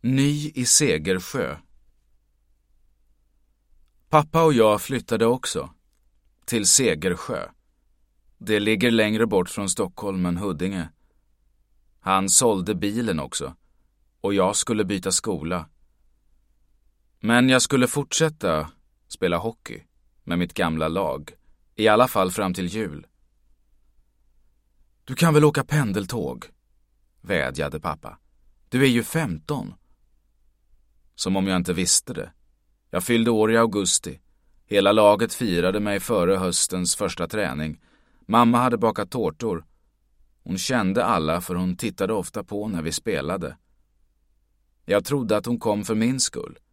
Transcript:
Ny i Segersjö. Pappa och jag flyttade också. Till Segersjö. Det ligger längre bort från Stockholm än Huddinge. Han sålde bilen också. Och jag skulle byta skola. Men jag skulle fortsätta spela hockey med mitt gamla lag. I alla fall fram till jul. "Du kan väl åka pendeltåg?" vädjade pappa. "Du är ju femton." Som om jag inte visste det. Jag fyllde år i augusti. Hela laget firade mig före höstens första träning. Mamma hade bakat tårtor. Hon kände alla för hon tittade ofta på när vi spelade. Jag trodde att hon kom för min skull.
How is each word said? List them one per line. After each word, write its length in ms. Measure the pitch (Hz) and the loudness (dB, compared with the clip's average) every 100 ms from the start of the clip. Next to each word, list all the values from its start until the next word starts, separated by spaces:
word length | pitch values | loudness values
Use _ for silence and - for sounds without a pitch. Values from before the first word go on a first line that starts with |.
Ny 500 | 117 135 143 147 151 135 | 2 2 2 0 -6 -4
i 100 | 120 | 2
Segersjö. 920 | - 147 80 78 92 - 135 67 73 _ - _ _ _ _ _ _ _ _ _ _ _ _ _ _ _ _ _ _ _ _ _ _ _ | 4 4 0 0 -2 -2 -6 -6 -8 _ -20 _ _ _ _ _ _ _ _ _ _ _ _ _ _ _ _ _ _ _ _ _ _ _
Pappa 340 | 156 156 165 | 2 2 2
och 100 | 165 | 4
jag 280 | 131 110 104 | 6 4 4
flyttade 440 | - 131 - 110 113 | 0 -6 -4 0 2
också. 480 | 127 - - 65 _ _ _ _ _ _ _ - | 0 -4 -8 -8 _ _ _ _ _ _ _ -6
Till 220 | 117 95 | -2 2
Segersjö. 840 | 127 123 78 90 87 - 98 - _ _ _ _ _ _ _ _ _ | 4 2 0 -2 -4 -6 -8 -8 _ _ _ _ _ _ _ _ _
Det 220 | 110 107 | -2 0
ligger 320 | 104 110 120 | 2 2 2
längre 360 | 113 107 110 113 | 2 2 0 2
bort 220 | 98 90 | 0 0
från 200 | - 98 | -4 -6
Stockholm 560 | - 92 - 104 95 87 | -4 -4 -6 -6 -2 -2
än 120 | 87 | -2
Huddinge. 520 | 101 78 90 98 80 _ _ _ _ _ _ _ _ _ _ _ | -4 -4 -4 -6 -10 _ _ _ _ _ _ _ _ _ _ _
Han 300 | 95 95 95 | -2 0 2
sålde 460 | - 123 98 90 92 | 4 4 2 -2 -2
bilen 440 | 101 110 113 82 | -2 -2 -2 -4
också. 360 | 65 - 67 - _ _ _ _ _ _ | -4 -8 -10 -12 _ _ _ _ _ _
Och 120 | 98 | -2
jag 220 | 101 92 104 | 2 2 0
skulle 300 | - 107 95 | -2 -2 0
byta 260 | 98 95 | -2 -2
skola. 580 | 90 - 85 78 90 80 _ _ _ _ _ _ _ _ _ _ _ _ _ _ _ | -2 -2 -4 -4 -6 -8 _ _ _ _ _ _ _ _ _ _ _ _ _ _ _
Men 300 | 107 120 127 | 2 4 6
jag 120 | 131 | 4
skulle 260 | - 135 123 | 2 2 2
fortsätta 840 | - 139 - 160 156 95 78 76 _ _ _ _ | 0 -4 0 0 0 -2 -2 -4 _ _ _ _
spela 300 | - 92 85 | -4 -2 -2
hockey 460 | 110 - - 53 _ _ _ _ | -4 -10 -16 -16 _ _ _ _
med 160 | - 85 | -4 -2
mitt 140 | 87 | -2
gamla 340 | - 85 80 78 | -2 -2 0 -2
lag. 440 | 85 82 67 76 - _ _ _ - | -2 -4 -4 -10 -20 _ _ _ 0
I 120 | 107 | 4
alla 200 | 107 127 | 6 4
fall 240 | 104 95 | 2 0
fram 220 | 92 98 | 0 -4
till 140 | 92 90 | -4 -6
jul. 400 | 107 101 73 - _ _ _ _ _ _ _ _ _ _ _ _ _ _ _ _ _ _ _ | -6 -8 -10 -18 _ _ _ _ _ _ _ _ _ _ _ _ _ _ _ _ _ _ _
"Du 120 | - 131 | -14 0
kan 180 | 170 | 4
väl 120 | 151 151 | 6 6
åka 180 | 147 | 2
pendeltåg?" 840 | - 151 120 98 95 120 73 62 - _ _ _ _ _ _ _ | 0 0 0 -2 -4 -6 -6 -8 -16 _ _ _ _ _ _ _
vädjade 580 | - 92 65 69 73 78 | -4 -2 -2 -4 -6 -4
pappa. 400 | 85 73 55 - _ _ _ _ _ | -6 -8 -12 -20 _ _ _ _ _
"Du 140 | 123 | 2
är 60 | 135 | 4
ju 140 | 120 | 2
femton." 680 | 113 165 147 78 - 147 98 90 _ _ _ _ _ _ _ _ _ _ _ _ _ - | 0 -4 -4 -6 -6 -8 -8 -16 _ _ _ _ _ _ _ _ _ _ _ _ _ -8
Som 200 | 92 95 | -4 -2
om 120 | 95 | 0
jag 100 | 92 | 0
inte 160 | 90 | 0
visste 400 | 85 87 - - | -2 0 0 -2
det. 200 | - - _ _ _ _ _ _ | -12 -12 _ _ _ _ _ _
Jag 140 | - | -6
fyllde 280 | 90 117 113 | 0 2 4
år 200 | 110 110 | 2 4
i 60 | 113 | 4
augusti. 640 | 117 104 92 - - 65 _ _ _ _ _ | 2 0 0 -2 -4 -14 _ _ _ _ _
Hela 260 | 104 98 | 2 4
laget 420 | 107 104 101 113 | 6 6 6 0
firade 460 | - 117 87 90 101 | -2 -2 2 2 0
mig 200 | 104 101 | -2 -4
före 360 | - 107 87 95 | 0 0 2 2
höstens 600 | 95 87 - 92 87 - | 0 0 -2 -2 -2 -2
första 320 | 98 - 85 | -4 -4 -6
träning. 540 | 107 90 67 78 76 _ _ _ _ - | -4 -4 -4 -6 -8 _ _ _ _ 0
Mamma 320 | 113 117 120 | 4 6 4
hade 200 | 127 120 | 2 2
bakat 340 | 113 104 101 | 0 0 -4
tårtor. 540 | 127 92 78 113 85 - _ _ _ _ _ _ _ | -4 -4 -4 -6 -6 -10 _ _ _ _ _ _ _
Hon 140 | - 92 | -8 -6
kände 480 | - 127 95 95 98 | -2 0 2 2 2
alla 360 | 98 78 85 | 2 2 -2
för 140 | 90 90 | -2 -2
hon 220 | 92 90 | -2 -2
tittade 360 | 113 - 95 | -6 -4 -2
ofta 300 | 110 90 110 | -2 -4 -10
på 240 | 92 104 107 | -8 -8 -6
när 140 | 92 | -4
vi 100 | 80 | -4
spelade. 680 | 78 - 76 69 92 76 - _ _ _ _ _ _ _ _ _ _ _ _ - | -6 -4 -4 -4 -6 -8 -12 _ _ _ _ _ _ _ _ _ _ _ _ -2
Jag 200 | 101 92 | -2 0
trodde 320 | 143 113 107 | -4 0 -2
att 80 | 98 | 0
hon 140 | 117 | -2
kom 240 | 113 104 98 | 0 -2 0
för 100 | 110 | 0
min 240 | 113 131 | 0 0
skull. 400 | - - - - _ | -4 -6 -12 -16 _